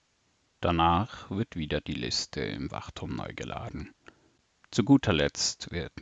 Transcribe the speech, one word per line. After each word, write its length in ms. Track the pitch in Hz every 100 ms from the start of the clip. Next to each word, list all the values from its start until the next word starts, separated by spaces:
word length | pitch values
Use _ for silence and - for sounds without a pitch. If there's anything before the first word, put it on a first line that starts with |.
| _ _ _ _ _ _
Danach 720 | 90 85 85 85 110 - -
wird 260 | 98 117 87
wieder 240 | 76 76
die 140 | -
Liste 480 | 73 - - - -
im 300 | - 50 -
Wachturm 440 | - - - - -
neu 180 | -
geladen. 600 | - 62 - 120 - - - - - _ _ _ _ _
Zu 120 | -
guter 300 | 110 135 -
Letzt 580 | 80 71 - - - -
wird 200 | 85 - -